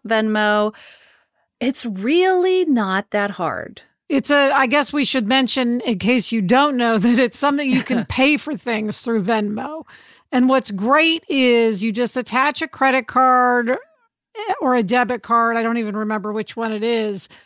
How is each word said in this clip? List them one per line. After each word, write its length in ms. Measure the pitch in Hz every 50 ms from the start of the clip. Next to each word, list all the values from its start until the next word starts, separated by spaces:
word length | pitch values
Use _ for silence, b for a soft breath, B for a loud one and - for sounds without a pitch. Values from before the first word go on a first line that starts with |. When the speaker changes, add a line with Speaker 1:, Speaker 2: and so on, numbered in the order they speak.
| -
Speaker 1:
Venmo." 680 | 208 226 220 220 214 214 214 214 208 208 208 208 214 214 B B B B B B B B B B B B B B _ _ -
It's 260 | 233 269 - - -
really 800 | 233 190 185 202 254 320 349 370 381 370 359 359 370 370 370 349
not 460 | 320 262 233 202 190 185 196 208 _
that 200 | - 208 202 202
hard. 500 | 190 - 170 143 101 87 - - - - - _ _ _ _ -
Speaker 2:
It's 200 | 294 269 - -
a, 200 | 294 285 277 269
I 140 | 269 269 269
guess 240 | 226 269 294 277 -
we 140 | 285 294 254
should 220 | - - 262 208
mention, 520 | 208 262 269 262 220 - 269 247 233 240 247
in 180 | - 254 214 175
case 320 | 185 226 254 247 - -
you 100 | 226 220
don't 340 | 185 175 247 269 294 294 262
know, 220 | 240 240 226 226
<laughs> 20 | 202
that 200 | 190 240 240 254
it's 180 | 247 - -
something 320 | - 277 285 285 294 285 262
you 140 | 254 262 -
can 220 | - 254 240 190
Speaker 1:
<laughs> 40 | -
Speaker 2:
pay 280 | - 262 262 294 302
for 200 | - - 311 277
things 440 | - - 247 226 214 214 208 - -
through 220 | - 240 233 214 175
Venmo. 600 | 226 226 214 208 202 214 226 247 294 311 320 - B B B B B B B B _
And 180 | 285 247 254 262
what's 220 | 269 262 - -
great 520 | 202 185 208 247 285 311 330 330 330 330 - -
is 540 | 302 269 254 247 233 233 233 226 214 180 214
you 80 | 226
just 260 | 190 233 247 220 -
attach 440 | 254 233 - 214 262 277 302 277 -
a 60 | 320
credit 400 | - - - 269 269 254 254 220
card 720 | - - 262 262 254 254 254 247 247 247 240 233 240 262 466 587 640 _ 494 466 _ _ _ _ _ - 440 453 403 415 571
or 140 | 339 254 247
a 80 | 240 208
debit 400 | 180 247 247 240 202 247 - -
card. 320 | - 233 233 233 233 226
I 60 | 226 226
don't 140 | 226 233
even 180 | 240 220 208 196
remember 360 | 214 214 214 214 208 185 214 208
which 220 | 220 214 - -
one 140 | 226 233 220
it 120 | 220 208 220
is, 440 | 233 233 226 214 214 202 180 - b b b b